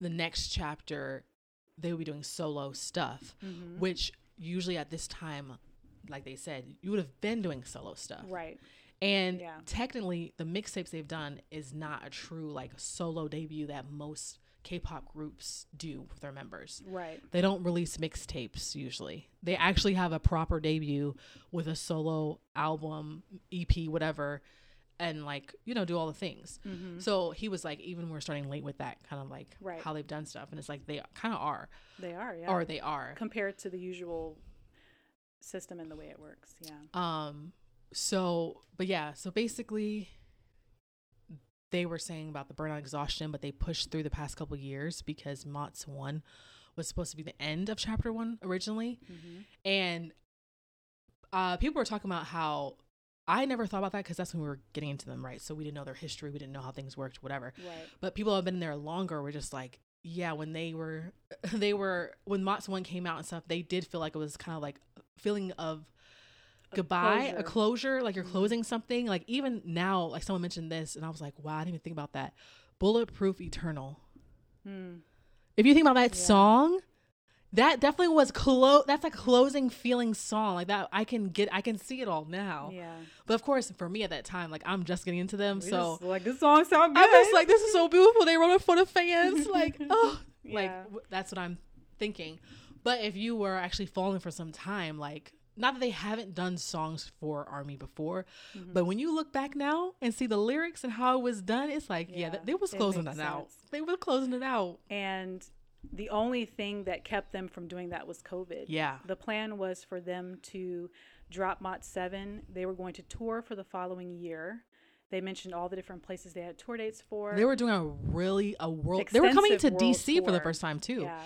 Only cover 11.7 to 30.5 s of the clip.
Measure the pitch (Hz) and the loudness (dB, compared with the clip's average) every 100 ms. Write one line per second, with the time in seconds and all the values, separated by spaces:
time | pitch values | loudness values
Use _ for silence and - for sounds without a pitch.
11.7 | 151 151 147 - - - 165 156 143 131 | -10 -10 -10 -12 -14 -12 -10 -8 -8 -12
12.7 | - - - 170 160 151 151 156 156 147 | -12 -12 -6 -6 -4 -6 -6 -8 -8 -8
13.7 | 143 135 147 147 151 - - _ _ - | -8 -10 -12 -10 -12 -14 -16 _ _ -10
14.7 | 180 - 151 - 156 151 - - - - | -8 -8 -10 -14 -12 -12 -12 -14 -14 -16
15.7 | 143 160 131 127 - 143 135 - - - | -14 -10 -10 -14 -14 -14 -14 -14 -14 -14
16.7 | - 190 185 165 160 - 175 190 190 175 | -16 -10 -8 -8 -12 -4 2 2 2 -2
17.7 | 175 170 - 160 - - 135 117 - - | -2 -4 -6 -8 -8 -10 -10 -8 -8 -8
18.7 | 143 131 - 69 82 - - 170 185 175 | -8 -8 -8 -10 -12 -16 -8 -4 2 4
19.7 | 185 202 185 175 156 - 165 160 165 156 | 4 2 2 0 2 4 4 0 0 2
20.7 | 156 147 143 143 139 - - - 170 160 | 0 0 0 -2 -6 -16 -20 -8 -6 -4
21.7 | 160 - 160 156 156 151 - _ - 156 | -6 -4 -2 0 0 -2 -6 _ -4 -2
22.7 | 156 156 156 151 160 - 190 - 180 170 | -2 -6 -8 -10 -14 -16 -20 -10 -6 0
23.7 | 175 160 160 156 147 143 143 _ - - | 0 2 0 0 -2 -6 -6 _ -20 -20
24.7 | - _ - 170 156 147 143 - - 220 | -20 _ -6 -6 -4 -6 -8 -10 -16 -6
25.7 | 240 175 170 160 151 180 - - - 196 | -4 -2 -2 -2 -6 -8 -10 -18 -14 -12
26.7 | 175 185 175 202 196 170 156 214 180 160 | -10 -10 -6 -2 0 -2 -4 -6 -6 -6
27.7 | 147 175 170 165 156 - 147 139 143 143 | -8 -10 -10 -8 -8 -6 -6 -6 -8 -8
28.7 | 139 135 - - 143 135 135 - - 190 | -10 -10 -12 -14 -12 -12 -16 -18 -14 -12
29.7 | 165 160 151 147 151 151 - 135 | -8 -8 -8 -8 -10 -10 -14 -14